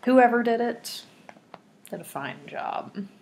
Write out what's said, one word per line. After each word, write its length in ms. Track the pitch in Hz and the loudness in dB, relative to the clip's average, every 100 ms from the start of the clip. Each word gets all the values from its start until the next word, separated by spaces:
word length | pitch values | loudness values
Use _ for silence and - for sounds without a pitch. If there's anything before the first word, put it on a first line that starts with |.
| - | 6
Whoever 380 | 262 247 240 | 6 6 4
did 180 | 233 233 | 0 0
it 440 | 240 233 - - - - - - _ - _ _ - | -2 -6 -12 -14 -18 -20 -20 -20 _ -20 _ _ -14
did 120 | 175 | -14
a 20 | 156 | -12
fine 400 | 139 139 - - | -10 -10 -12 -12
job. 500 | - - - - - 196 - | -10 -6 -8 -8 -12 -14 -14